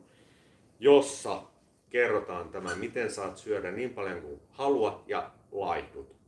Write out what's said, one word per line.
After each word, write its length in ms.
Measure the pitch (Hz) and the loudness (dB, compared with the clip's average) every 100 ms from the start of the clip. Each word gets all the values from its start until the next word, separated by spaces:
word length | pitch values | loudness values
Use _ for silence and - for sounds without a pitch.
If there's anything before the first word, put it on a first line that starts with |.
| - _ _ _ _ _ _ - | -20 _ _ _ _ _ _ 2
jossa 640 | 127 143 143 - 110 87 - _ _ _ _ | 8 8 8 -2 -6 -6 -8 _ _ _ _
kerrotaan 580 | 123 117 104 95 90 82 | 0 2 2 -2 -6 -8
tämä, 260 | 98 90 | -8 -8
miten 360 | 87 117 123 110 | -6 -6 -4 -6
saat 260 | 104 95 - | -6 -8 -8
syödä 340 | 110 101 90 | -4 -4 -4
niin 200 | 104 123 | -6 -6
paljon 300 | 110 95 87 | -6 -8 -8
kuin 200 | 73 71 - | -10 -16 -16
haluat 520 | - 139 131 104 - - | -4 0 2 2 -2 -6
ja 240 | 98 - - _ | -6 -6 -14 _
laihdut. 640 | 98 92 80 - 69 - - | -6 -4 -4 -6 -14 -18 -20